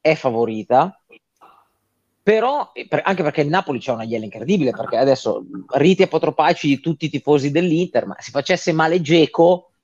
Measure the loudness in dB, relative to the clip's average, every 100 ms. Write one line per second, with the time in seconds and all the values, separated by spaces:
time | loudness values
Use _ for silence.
0 | 0 0 -2 -2 -2 -4 0 0 0 -4
1 | _ -20 _ _ -20 _ _ _ _ _
2 | _ _ 0 2 2 -2 -6 -12 -6 -4
3 | -2 -2 -2 -2 -2 -2 -4 -8 -4 -6
4 | -4 -6 -8 -12 -2 0 0 -2 -4 0
5 | 2 2 0 -4 -6 -16 -4 2 4 4
6 | 2 0 -2 0 2 2 0 -2 -2 -6
7 | -6 -6 0 0 2 0 0 0 0 -2
8 | -4 -10 -10 -8 -4 -4 -2 0 2 0
9 | 2 4 4 4 4 4 _ _